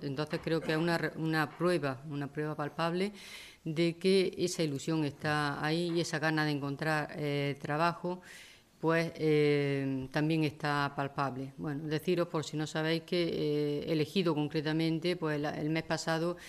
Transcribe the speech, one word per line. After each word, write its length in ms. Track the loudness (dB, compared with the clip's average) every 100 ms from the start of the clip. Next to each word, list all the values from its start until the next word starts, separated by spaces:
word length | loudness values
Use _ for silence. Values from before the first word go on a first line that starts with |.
Entonces 360 | -4 -4 -2 -2
creo 180 | 0 0
que 120 | 2
es 60 | 2
una 180 | 2 2
re-, 160 | -2 -2
una 340 | 0 0 0
prueba, 500 | 0 0 2 0 -4 -6
una 200 | -6 -6
prueba 260 | -4 -4
palpable 580 | -4 -6 -2 0 0 -2 -4 -16 -16 -18 -10
de 340 | -6 2 2 2
que 340 | 4 4 4 0
esa 240 | -2 0
ilusión 420 | 0 0 0 0
está 580 | 0 -2 -2 0 0 0
ahí 260 | 0 0 0
y 60 | 0
esa 200 | 0 0
gana 240 | 2 2
de 80 | 2
encontrar, 600 | 0 -2 -2 0 0 -2 -4
eh, 420 | -2 0 0 -2
trabajo, 600 | -2 2 2 0 -4 -6 -10 -18 -20 -20 _ _
pues, 320 | 2 4 2 0
eh, 920 | 4 6 6 4 2 0 0 -2 -2
también 320 | 0 2 2
está 480 | 2 0 -2 0 0 0
palpable. 560 | -4 -2 -2 -2 -8 -6
Bueno, 280 | -6 -4 -2
deciros, 400 | -2 2 2 2
por 160 | 0
si 120 | -2 -4
no 100 | -4
sabéis, 360 | -2 0 0
que, 200 | 0 0
eh, 640 | 0 0 0 2 0 -2 0
he 40 |
elegido 400 | 0 2 2 2
concretamente, 840 | 2 0 0 0 2 2 2 0 -2
pues, 220 | -2 -2
la, 100 | -2
el 200 | -2 -2
mes 120 | -2
pasado, 540 | 0 -2 0 0 0 -4